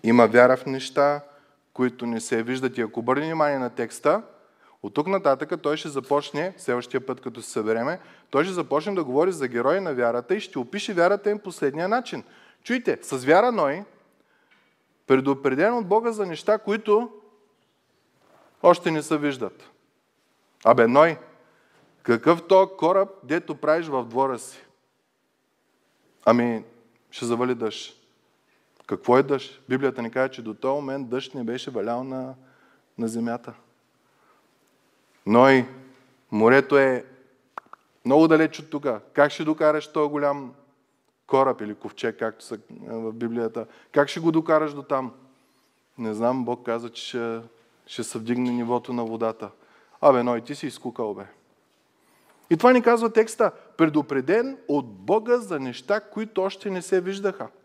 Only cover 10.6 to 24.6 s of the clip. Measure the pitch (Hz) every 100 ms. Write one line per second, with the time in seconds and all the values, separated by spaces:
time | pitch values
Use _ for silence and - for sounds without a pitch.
10.6 | 120 202 - 180 170 202 208 208 196 -
11.6 | 143 147 180 233 240 147 - - _ _
12.6 | - 247 247 139 - 135 127 175 240 226
13.6 | 147 156 202 _ _ _ _ _ _ _
14.6 | _ _ _ _ - 131 135 135 139 131
15.6 | 196 240 185 214 233 214 190 156 - 208
16.6 | 202 214 220 208 226 - _ _ _ _
17.6 | _ _ _ _ _ _ _ _ _ _
18.6 | - 175 175 156 151 156 147 131 104 -
19.6 | - _ _ _ _ _ _ _ _ _
20.6 | 113 123 113 131 165 156 - _ _ _
21.6 | _ _ _ _ - 117 151 170 165 190
22.6 | 190 190 156 190 190 - 127 165 170 143
23.6 | 151 160 160 135 117 117 135 120 - -